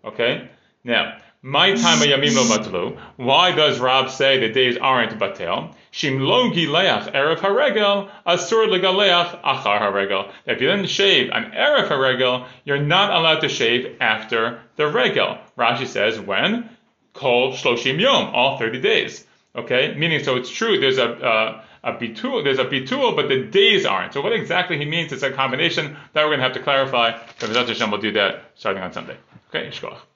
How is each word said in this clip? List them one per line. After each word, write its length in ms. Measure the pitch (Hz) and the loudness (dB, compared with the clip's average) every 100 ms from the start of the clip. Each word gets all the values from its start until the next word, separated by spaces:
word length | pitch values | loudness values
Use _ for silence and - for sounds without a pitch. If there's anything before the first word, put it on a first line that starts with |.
| 110 | -12
Okay, 420 | - 120 151 - - _ _ 123 | -2 -2 -2 -8 -20 _ _ -2
now. 320 | 113 - - - _ | 0 0 -8 -20 _
My 300 | 131 143 185 | -4 2 2
time 240 | - 175 156 | 2 2 4
yamim 380 | 147 135 143 127 | 4 2 2 2
lo 80 | |
batlu. 560 | 117 104 104 90 85 - - - | 2 0 -2 -4 -6 -8 -18 -6
Why 360 | 123 143 180 | 0 2 4
does 280 | 160 151 120 | 2 2 2
Rab 320 | 127 131 131 | 2 2 0
say 280 | - 135 135 | 0 2 2
the 100 | 113 | 2
days 280 | 127 127 120 | 2 2 2
aren't 400 | 135 127 110 107 | 0 2 0 -2
batel? 560 | 98 - 85 104 160 - _ | -6 -4 -4 -4 -6 -16 _
Shim 280 | - 151 135 | -6 -4 -2
lo 280 | 135 233 240 | 2 2 2
gileach 600 | 165 156 156 190 110 - | 0 0 2 2 0 -2
erev 260 | 139 147 160 | 0 0 0
haregel 720 | 196 214 285 226 202 202 196 - - | 0 2 2 2 2 0 -4 -8 -2
asur 400 | 180 180 226 214 | 0 2 2 2
legaleach 760 | 185 185 190 202 175 170 - | 2 2 2 4 4 0 -4
achar 380 | - 135 - 104 | -4 -2 0 0
haregel. 520 | 104 98 98 98 98 - - | 2 0 0 -2 -4 -12 -6
If 160 | 113 | 0
you 60 | 135 | 0
didn't 240 | 202 190 | 0 -2
shave 400 | - 196 165 120 | 2 4 4 2
on 140 | - 113 | -2 -4
erev 420 | - 285 285 - | 0 2 2 2
haregel, 580 | 143 131 127 127 127 123 - | 2 2 2 2 0 -6 -14
you're 140 | - 143 | -4 -2
not 320 | 147 180 202 | 2 2 2
allowed 300 | 175 165 156 | 2 2 2
to 100 | 156 | 0
shave 480 | - 117 120 123 - | 0 2 2 -2 -2
after 600 | 120 110 - 117 113 120 - - | 0 0 0 -2 -2 -4 -18 -2
the 100 | 151 | 0
regel. 540 | 202 247 - 95 - - - | 2 0 2 0 -4 -12 -2
Rashi 300 | 117 123 117 | 0 0 -4
says 320 | 104 107 110 | 0 0 -2
when 500 | 95 98 156 233 240 - _ _ _ | -4 -2 0 -2 -6 -18 _ _ _
kol 400 | - 139 120 131 | -6 0 2 0
shloshim 460 | 131 139 120 139 147 | -2 -2 0 -2 0
yom, 360 | 247 226 - - | 2 2 0 0
all 240 | 131 - | 0 0
thirty 200 | 113 127 | -6 -2
days. 460 | 185 208 - - _ _ _ 123 | 0 0 -2 -10 _ _ _ -14
Okay, 400 | 113 127 147 143 | -2 0 0 -2
meaning 280 | 165 147 | -2 -2
so 120 | - 101 | 0 -2
it's 160 | - | -4
true. 280 | - 226 170 | -4 0 2
There's 200 | 135 131 | 2 2
a, 120 | 117 | 0
uh, 520 | 117 127 110 110 - - - | 0 0 2 0 -6 -20 -10
a 100 | 123 | -8
bitul, 500 | 107 113 - 247 247 | -6 -8 -6 -4 -2
there's 160 | 143 131 | 0 0
a 60 | 127 | 0
bitul, 500 | 139 131 269 247 151 | -2 -4 -2 0 0
but 140 | 143 | 0
the 120 | 131 | 0
days 460 | 110 196 226 208 - | 2 4 6 4 0
aren't. 260 | 98 92 | -2 -2
So 80 | 139 | -4
what 120 | 165 | -2
exactly 440 | 226 139 180 175 156 | -2 -2 -2 -2 -4
he 80 | 147 | -4
means, 260 | 170 156 | -4 -4
it's 120 | 131 | -4
a 80 | 139 | -4
combination 680 | 127 135 123 - - 151 - - | -2 -2 0 0 0 -6 -12 -4
that 100 | 151 | 0
we're 100 | 151 | 2
gonna 100 | 143 | 2
have 100 | 127 | 0
to 60 | 123 | -2
clarify. 580 | 147 135 131 127 117 113 - - | 0 2 2 2 2 0 -14 -10
So 80 | 113 | -2
B'ezrat 200 | 117 120 | 0 0
Hashem, 220 | 110 113 | -2 -2
we'll 100 | 101 | -2
do 120 | 107 | -2
that 320 | 107 98 - - | 2 0 -2 -14
starting 300 | _ 107 98 | _ -6 -4
on 100 | 92 | -6
Sunday. 240 | - 98 64 _ - _ | -10 -14 -16 _ -20 _
Okay, 200 | - 73 | -8 -8
Yishkoach. 280 | - - - - | -10 -12 -14 -20